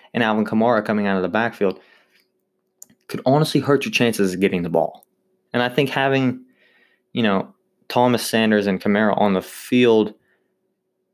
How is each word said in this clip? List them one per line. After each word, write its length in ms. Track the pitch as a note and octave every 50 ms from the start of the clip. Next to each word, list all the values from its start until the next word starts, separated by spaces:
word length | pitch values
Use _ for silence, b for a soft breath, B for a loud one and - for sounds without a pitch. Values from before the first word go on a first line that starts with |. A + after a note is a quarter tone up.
| B B B
and 80 | A#2+
Alvin 220 | A#2+ A2 G#2+ A2 A2
Kamara 400 | - A2+ A2 A2 A#2+ A#2+ G#2+ G#2+
coming 220 | - G#2+ G#2 G2+
out 100 | G2+ G2
of 60 | F#2+
the 60 | F2+ F2+
backfield, 520 | E2+ G#2+ A2+ A#2 A2+ - G2+ F#2 - - b b b b b b b b b b _ _ _ _ _ _ _ _ _ - - _ _ _ _ -
could 140 | - - -
honestly 360 | B2+ C3+ D3+ D#3 - - D3
hurt 260 | C3+ C#3 C#3+ - -
your 60 | A2
chances 420 | G#2+ - B2 A#2 A2 - G2+ F#2 F#2
of 60 | F2+
getting 220 | G2 F#2+ - F2
the 60 | F2 E2+
ball. 380 | E2 E2 D#2 - - - _ _ _ _ _ _ _ _ _ _ -
And 80 | A#2+
I 80 | B2 B2
think 180 | B2 - C#3 C3+
having, 560 | - C#3 C3+ C#3 C3+ C3+ C3 B2+ B2+ B2+ - b b b b b b b b b b b b b -
you 80 | B2
know, 320 | A#2 G#2 G2 F#2 - - _ _ _ _ _ _ _ -
Thomas, 340 | - B2 B2 B2+ A#2+ A2+
Sanders, 440 | - - - A2+ A2 A2 G#2+ G#2 G2
and 160 | G2+ F#2+ F2+
Kamara 360 | - G#2+ G2+ G#2 A2 G#2 F#2+ -
on 140 | G#2 G#2
the 80 | F#2+ F#2
field 720 | - - - - - - B2+ B2+ B2 A#2 A2+ A2 G#2+ G#2+ - _ _ _ _ _ _ _ _ _ _ _ _ _ _ _ _ _ _ _